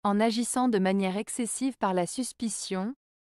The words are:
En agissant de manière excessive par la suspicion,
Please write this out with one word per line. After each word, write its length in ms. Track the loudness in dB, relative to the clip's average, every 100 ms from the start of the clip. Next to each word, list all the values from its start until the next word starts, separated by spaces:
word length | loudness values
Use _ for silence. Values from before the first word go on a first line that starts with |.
En 180 | 2 2
agissant 480 | 2 2 0 2 2
de 100 | 4
manière 380 | 4 2 2 -2
excessive 600 | -6 -4 -4 -2 -4 0
par 160 | 0
la 140 | 2 0
suspicion, 880 | -4 -6 -4 -6 -4 -4 -4 -4 -8 _ _